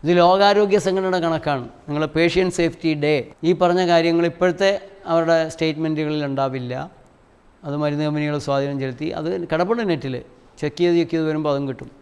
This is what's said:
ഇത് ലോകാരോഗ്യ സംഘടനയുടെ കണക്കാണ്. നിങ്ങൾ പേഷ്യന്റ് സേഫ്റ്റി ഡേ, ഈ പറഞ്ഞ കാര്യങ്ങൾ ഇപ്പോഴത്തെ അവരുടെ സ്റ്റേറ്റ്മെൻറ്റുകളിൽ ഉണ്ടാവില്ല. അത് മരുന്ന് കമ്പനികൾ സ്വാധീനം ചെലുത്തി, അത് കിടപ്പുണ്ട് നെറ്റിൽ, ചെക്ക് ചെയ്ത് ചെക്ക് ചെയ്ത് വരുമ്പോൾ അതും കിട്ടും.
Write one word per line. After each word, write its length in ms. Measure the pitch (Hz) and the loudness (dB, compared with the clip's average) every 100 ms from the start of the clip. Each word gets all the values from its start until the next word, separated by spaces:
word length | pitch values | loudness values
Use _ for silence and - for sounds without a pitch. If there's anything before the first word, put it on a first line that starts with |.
ഇത് 100 | 147 175 | 2 4
ലോകാരോഗ്യ 580 | 170 190 202 202 208 196 | 6 6 4 4 4 2
സംഘടനയുടെ 360 | 180 190 190 180 | 2 -2 0 0
കണക്കാണ്. 400 | 165 160 156 139 120 - - | 0 -2 -2 -4 -6 -16 -8
നിങ്ങൾ 160 | 147 151 151 | -4 -2 0
പേഷ്യന്റ് 400 | 170 175 185 180 | 2 2 0 0
സേഫ്റ്റി 320 | 170 165 165 151 | -2 0 -4 0
ഡേ, 120 | 147 151 117 - 160 | 0 0 -2 -4 -2
ഈ 20 | 175 | 2
പറഞ്ഞ 220 | 180 175 180 | 2 2 4
കാര്യങ്ങൾ 320 | 170 165 165 170 | 4 4 2 0
ഇപ്പോഴത്തെ 380 | 170 180 175 196 196 - - - | 2 0 2 2 0 -6 -18 -2
അവരുടെ 280 | 165 165 165 160 | 0 4 2 2
സ്റ്റേറ്റ്മെൻറ്റുകളിൽ 680 | 156 160 151 160 156 156 151 143 | -2 -4 -2 -4 -2 -2 -2 -4
ഉണ്ടാവില്ല. 460 | 139 135 131 123 127 160 - - _ _ _ _ _ 151 | -2 -2 -4 -8 -8 -10 -16 -20 _ _ _ _ _ -8
അത് 80 | 147 | -4
മരുന്ന് 220 | 151 147 151 | -2 -2 -2
കമ്പനികൾ 280 | 151 151 147 147 | -2 -2 -4 -2
സ്വാധീനം 300 | 139 139 143 | -2 -2 -4
ചെലുത്തി, 260 | 135 123 151 - | -6 -6 -8 -6
അത് 100 | 156 190 170 | -6 -6 -4
കിടപ്പുണ്ട് 340 | 160 180 233 214 | -2 0 -2 -2
നെറ്റിൽ, 240 | 160 135 127 - - _ - | -2 -4 -8 -12 -20 _ -8
ചെക്ക് 200 | 151 147 | -8 0
ചെയ്ത് 160 | 175 170 | 2 2
ചെക്ക് 140 | 165 | 2
ചെയ്ത് 120 | 165 156 | -2 -2
വരുമ്പോൾ 200 | 156 151 | -2 0
അതും 120 | 139 139 | -2 -2
കിട്ടും. 200 | 131 - - | -8 -12 -20